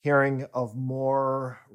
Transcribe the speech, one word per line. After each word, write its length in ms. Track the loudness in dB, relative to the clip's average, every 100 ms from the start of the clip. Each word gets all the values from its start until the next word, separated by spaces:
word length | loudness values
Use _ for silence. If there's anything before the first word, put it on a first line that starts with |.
hearing 460 | 2 4 4 0 -4
of 240 | -4 -4 -4
more 840 | -4 -2 0 2 2 0 -4 -10 -18